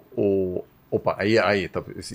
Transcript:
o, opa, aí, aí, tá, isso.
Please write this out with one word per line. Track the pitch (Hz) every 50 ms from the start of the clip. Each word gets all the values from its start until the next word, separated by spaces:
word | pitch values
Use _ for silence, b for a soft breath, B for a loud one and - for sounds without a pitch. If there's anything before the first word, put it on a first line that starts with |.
| - _ -
o, | - 107 101 98 98 95 92 90 - - - _ _ _ _
opa, | - 104 - - 82 -
aí, | 95 104 110 110
aí, | 90 101 104 98 90 78
tá, | - 90 82 - -
isso. | - - -